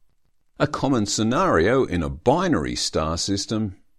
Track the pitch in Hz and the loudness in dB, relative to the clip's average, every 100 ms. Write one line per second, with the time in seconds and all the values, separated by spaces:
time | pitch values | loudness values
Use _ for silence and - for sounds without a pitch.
0 | _ _ _ _ _ - 147 - 135 131 | _ _ _ _ _ -4 -4 -2 0 0
1 | 101 - 110 135 185 95 90 131 113 87 | 0 0 0 2 2 4 4 2 0 -2
2 | 73 69 - 220 196 110 65 60 - - | -4 -2 0 2 2 0 -2 -4 -2 -2
3 | 78 85 - 98 - 110 107 90 _ | -2 -2 -2 -4 -2 -2 -4 -6 _